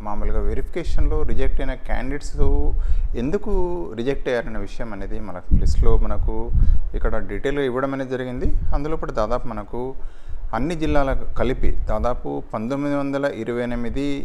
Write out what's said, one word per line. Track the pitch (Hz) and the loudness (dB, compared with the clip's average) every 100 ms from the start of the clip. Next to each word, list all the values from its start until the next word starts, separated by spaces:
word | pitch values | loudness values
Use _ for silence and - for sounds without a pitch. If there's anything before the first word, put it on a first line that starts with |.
| 107 | -2
మామూలుగా | 104 104 107 113 | -2 2 2 2
వెరిఫికేషన్‌లో | 151 - 180 160 - 151 151 156 | 0 -2 -4 2 4 4 4 4
రిజెక్ట్ | 151 - - | 6 6 4
అయిన | 135 127 - | 2 -4 -2
క్యాండిడేట్స్ | 117 123 139 - 143 143 - 98 - - - - 123 | -2 -2 -6 -6 4 4 6 4 2 4 2 2 -2
ఎందుకు | 123 196 196 202 175 175 175 - | -2 -2 0 0 0 -2 -6 -6
రిజెక్ట్ | 120 139 - | -4 -2 -2
అయ్యారనే | 123 117 107 | -4 -4 -6
విషయం | 98 - 120 101 | -6 -6 -8 -8
అనేది | 117 110 104 | -6 -6 -6
మనకు | 90 - 90 | -8 0 2
లిస్ట్‌లో | 92 - 113 110 110 | 4 6 6 6 6
మనకు | - - 110 120 113 - - - 113 | 2 0 -2 0 4 6 6 4 0
ఇక్కడ | 117 110 98 | 0 0 -2
డీటెయిల్‌గా | 101 135 143 135 | -4 -4 -2 -2
ఇవ్వడం | 123 135 135 | -4 -4 -6
అనేది | 131 127 | -6 -6
జరిగింది. | 127 123 - - - 147 | -6 -4 0 2 2 0
అందులో | 147 160 | 0 -4
ఇప్పుడు | 165 135 | -4 -4
దాదాపు | 107 120 123 | -4 -2 -4
మనకు | 107 104 117 127 131 - - - - - 113 | -8 -10 -10 -8 -8 -8 -10 -8 -6 -6 -4
అన్ని | 139 170 | -4 -4
జిల్లాలకు | 151 147 135 127 - - | 0 0 2 0 -2 0
కలిపి | 117 131 120 - - | -2 2 4 4 2
దాదాపు | 110 113 123 147 143 139 | -2 -2 -4 -6 -10 -10
పంతొమ్మిది | 117 110 139 143 143 | -10 -8 -6 -4 -4
వందల | 139 139 143 107 | -4 -4 -6 -6
ఇరవై | 113 120 120 | -8 -6 -6
ఎనిమిది | 120 117 113 143 143 | -6 -4 -4 -4 -4